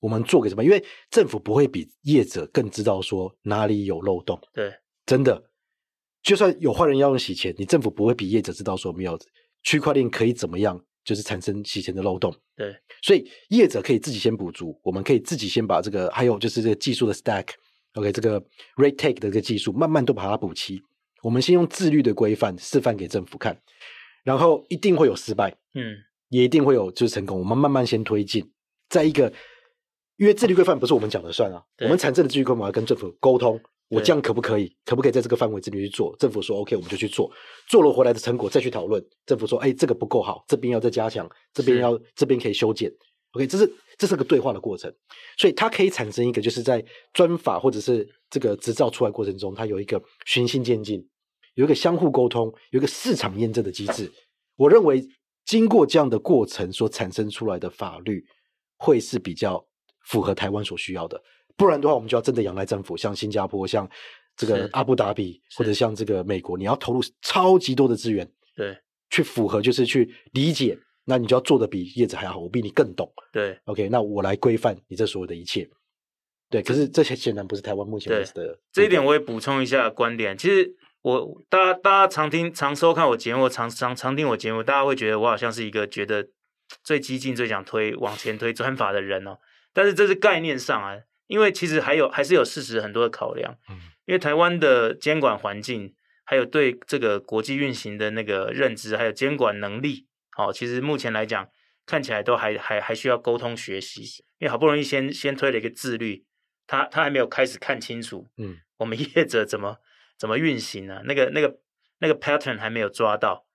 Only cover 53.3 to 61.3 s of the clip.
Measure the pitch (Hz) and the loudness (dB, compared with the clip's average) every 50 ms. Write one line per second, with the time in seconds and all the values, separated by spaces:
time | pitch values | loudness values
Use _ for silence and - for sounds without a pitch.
53.3 | 95 101 117 113 107 120 107 98 90 - 101 101 - - 104 87 _ _ _ _ | -2 -2 -2 -2 0 -2 -4 -4 -4 -6 -6 -6 -4 -6 -6 -10 _ _ _ _
54.3 | _ _ _ _ _ _ 131 143 175 233 208 156 135 131 131 - _ _ _ _ | _ _ _ _ _ _ 6 8 8 8 8 8 4 4 0 -4 _ _ _ _
55.3 | _ _ _ - - 226 220 220 214 233 156 143 - 165 147 131 117 107 - - | _ _ _ 0 4 4 4 6 6 6 6 6 6 4 4 4 0 -2 0 4
56.3 | 185 135 107 127 - - 101 87 98 - 117 110 - - 104 92 90 - 110 107 | 4 4 4 2 -2 -8 -8 -8 -4 -2 -2 -2 -2 -4 -8 -6 -4 -6 -6 -6
57.3 | 104 - 117 110 95 90 87 90 - _ 101 101 92 80 87 104 107 90 - _ | -6 -6 -6 -4 -4 -4 -6 -10 -8 _ -10 -10 -10 -10 -6 -6 -6 -6 -6 _
58.3 | _ _ _ _ _ _ _ _ _ _ - - 151 120 - - - 120 - - | _ _ _ _ _ _ _ _ _ _ 4 4 4 4 2 -2 -6 -6 -6 -6
59.3 | 85 - - 101 90 87 - _ _ _ _ _ _ _ _ - - 120 92 101 | -6 -4 -4 -4 -4 -4 -8 _ _ _ _ _ _ _ _ -4 -2 0 0 0
60.3 | 98 - - 98 101 104 107 - 92 85 - - 92 92 85 82 - - _ _ | -2 -2 -2 -4 -4 -4 -6 -6 -8 -10 -8 -8 -8 -8 -8 -8 -10 -14 _ _